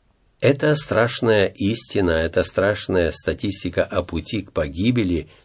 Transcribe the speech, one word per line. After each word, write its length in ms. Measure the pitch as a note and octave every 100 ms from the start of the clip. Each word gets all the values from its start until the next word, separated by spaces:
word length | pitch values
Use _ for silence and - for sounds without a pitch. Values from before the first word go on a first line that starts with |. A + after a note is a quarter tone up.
| _ _ _ -
Это 340 | B2 C3+ D3+ D3+
страшная 720 | - G#2 A#2+ - A#2 G#2+ F#2
истина, 680 | - G2+ A2+ - G2+ F2+
это 320 | D#2+ E2 F#2+
страшная 680 | E2+ - G2 G#2 - F#2 E2
статистика 720 | - - D#2 G2+ F#2 F2+ F2
о 180 | E2+ G2
пути 400 | F2 E2 - A2
к 100 | -
погибели 760 | - D2 D2 G#2+ A#2+ F#2+ E2 C#2+ -